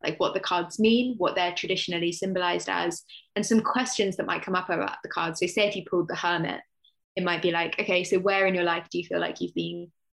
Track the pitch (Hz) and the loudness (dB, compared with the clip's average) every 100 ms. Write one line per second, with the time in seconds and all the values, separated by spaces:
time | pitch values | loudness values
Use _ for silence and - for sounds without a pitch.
0 | - 160 165 190 - 180 170 - 220 233 | -4 0 0 0 0 0 -2 2 6 6
1 | 247 226 180 185 175 180 175 185 - 170 | 4 0 0 2 0 0 -2 -2 -2 -2
2 | 170 170 190 185 175 175 185 175 170 170 | -2 -2 -2 0 0 0 0 0 0 -4
3 | - - - - 214 226 - 254 254 - | -8 -20 -8 -4 2 4 4 0 0 0
4 | 202 185 - 170 190 180 180 170 196 - | 0 -2 -4 -4 -2 -2 0 -2 -2 -6
5 | - - 165 160 - - 208 202 - 180 | -8 -4 -4 -2 -2 2 0 0 -2 0
6 | 165 170 175 170 170 - - _ _ _ | 0 0 0 0 0 -4 -10 _ _ _
7 | _ - 180 165 175 170 165 - 214 180 | _ -4 0 2 2 2 0 -2 0 0
8 | 180 190 190 196 190 180 175 170 - 175 | 2 2 2 4 4 2 2 0 -4 -8
9 | 175 175 170 160 175 175 165 175 175 _ | -4 -2 -2 -4 -6 -4 -6 -6 -12 _
10 | _ | _